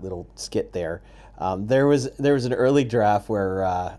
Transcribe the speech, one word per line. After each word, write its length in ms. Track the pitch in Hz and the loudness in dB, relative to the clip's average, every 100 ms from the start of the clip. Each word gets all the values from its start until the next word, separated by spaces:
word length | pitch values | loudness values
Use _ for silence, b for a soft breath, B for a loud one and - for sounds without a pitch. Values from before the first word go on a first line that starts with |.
little 260 | 95 87 85 | -10 -10 -12
skit 380 | - - 110 - | -14 -6 -4 -4
there. 300 | 92 82 85 B B B - | -4 -4 -6 B B B -8
Um, 280 | 90 95 104 | -4 -4 0
there 200 | 131 143 | 4 4
was, 240 | 143 131 - | 4 0 -2
there 160 | 139 | 0
was 100 | 143 | 2
an 80 | 123 | 0
early 320 | 123 127 143 | 0 2 2
draft 440 | 127 117 104 104 - | 2 2 2 2 0
where, 360 | 107 95 95 | -2 -2 -2
uh, 320 | 95 90 90 | -2 -2 -4